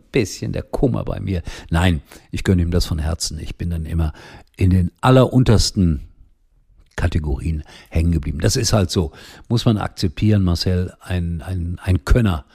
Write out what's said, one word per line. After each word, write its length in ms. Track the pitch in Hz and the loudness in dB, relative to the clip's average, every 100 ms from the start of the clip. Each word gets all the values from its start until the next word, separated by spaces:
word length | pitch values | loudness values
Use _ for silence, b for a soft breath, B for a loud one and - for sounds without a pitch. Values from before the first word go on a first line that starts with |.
| _ | _
bisschen 420 | 143 101 - - | -2 -2 -4 -6
der 120 | - | -6
Kummer 400 | - - 139 50 | -6 -2 0 0
bei 160 | - - | -4 -6
mir. 220 | 98 92 - B B | -4 -4 -6 B B
Nein, 320 | 82 90 78 - B B | 0 2 0 -4 B B
ich 100 | - | -6
gönne 200 | - 92 | 0 2
ihm 100 | 85 | 2
das 140 | 87 - | 0 0
von 120 | 80 | -2
Herzen. 400 | 76 82 - 78 | -4 -4 -6 -10
Ich 160 | - | -12
bin 160 | - 87 | -8 -6
dann 140 | 82 | -6
immer 280 | 78 82 80 - B B B - | -4 -2 -2 -4 B B B -2
in 140 | 95 | 2
den 200 | 92 87 - | 4 2 0
alleruntersten 1080 | 127 131 123 127 120 104 - - 87 73 - _ - _ _ _ _ _ _ - | 4 6 6 4 4 4 4 2 2 0 -6 _ -20 _ _ _ _ _ _ -4
Kategorien 640 | 87 85 73 65 80 76 - B B | -2 -2 -2 -4 -4 -6 -8 B B
hängen 220 | 87 85 | -2 0
geblieben. 300 | 80 76 76 | 0 -2 -2
Das 160 | 101 127 | 0 0
ist 160 | 110 | 2
halt 180 | 110 92 | 2 2
so. 220 | 101 82 B B B - | 0 -4 B B B -4
Muss 160 | 120 | 0
man 140 | 123 104 | 2 0
akzeptieren, 640 | 90 - 95 - 107 104 | -2 -4 -6 0 2 2
Marcel, 500 | 92 85 - 90 90 - | 2 0 0 -2 -4 -8
ein, 420 | - 90 85 85 | -6 -4 -4 -6
ein, 380 | 82 92 85 87 | -6 -6 -6 -6
ein 240 | - 87 | -2 -2
Könner. 420 | - 127 107 78 - | 2 2 4 -2 -8